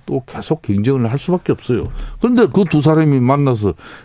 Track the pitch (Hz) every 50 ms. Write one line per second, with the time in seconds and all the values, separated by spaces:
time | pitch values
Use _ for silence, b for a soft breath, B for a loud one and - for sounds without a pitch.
0 | - - 135 135 - - - - - - 156 156 - - 101 101 104 127 139 131
1 | 117 110 123 139 - - 180 175 - - 127 - - - 127 98 - - B B
2 | B B B B - 240 247 240 220 143 - 190 175 156 - 151 135 156 156 160
3 | 160 151 143 131 123 127 139 143 143 135 120 107 104 98 85 B B B B B
4 | B